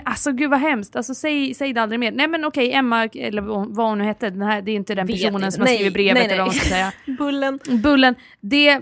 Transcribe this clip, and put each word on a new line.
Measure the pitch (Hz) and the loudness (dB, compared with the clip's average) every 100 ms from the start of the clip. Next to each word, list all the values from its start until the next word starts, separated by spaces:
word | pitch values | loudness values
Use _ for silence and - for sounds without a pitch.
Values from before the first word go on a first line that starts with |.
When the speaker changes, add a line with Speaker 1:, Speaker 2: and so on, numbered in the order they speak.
Speaker 1:
alltså | - - 294 | 0 -2 -2
gud | 254 294 | 0 0
vad | 269 | 2
hemskt. | 311 247 196 | 2 -2 -4
Alltså | 247 240 | -6 -6
säg, | 262 311 294 269 | -4 -2 -2 -2
säg | 254 277 | -4 -4
det | 233 | -2
aldrig | 220 233 | -2 -2
mer. | 233 | -2
Nej | 220 302 | 0 -2
men | 330 | -2
okej, | 302 294 247 | -2 0 0
Emma, | 262 254 233 | 2 2 0
eller | 226 - 240 208 202 208 208 | -2 -4 -6 -4 -4 -4 -4
vad | 214 226 | -2 -2
hon | 208 | 0
nu | |
hette, | 208 208 226 | -2 -2 -6
den | 190 | -4
här, | 202 214 | -2 -2
det | 196 | -2
är | |
inte | 214 190 | -4 -4
den | 196 190 | -4 -2
Speaker 2:
Vet | |
Speaker 1:
personen | 202 202 | -2 -2
Speaker 2:
inte. | 196 190 | -2 -2
Speaker 1:
som | 185 | 0
har | |
Speaker 2:
Nej, | 254 | 2
Speaker 1:
skrivit | 233 196 | 2 0
brevet | 185 196 | 2 2
Speaker 2:
nej, | - | 4
Speaker 1:
eller | 220 190 | 2 0
vad | 190 | 0
man | |
Speaker 2:
nej. | - | 0
Speaker 1:
ska | - | 0
säga. | 185 190 - | 0 -2 -4
Speaker 2:
<laughs> | - 254 | -10 -4
Bullen. | 285 277 269 269 - 240 | -4 -2 -2 -4 -2 2
Speaker 1:
Bullen. | 262 285 262 247 - - | 4 6 6 2 -8 -12
Det | 202 285 294 277 | 0 4 6 4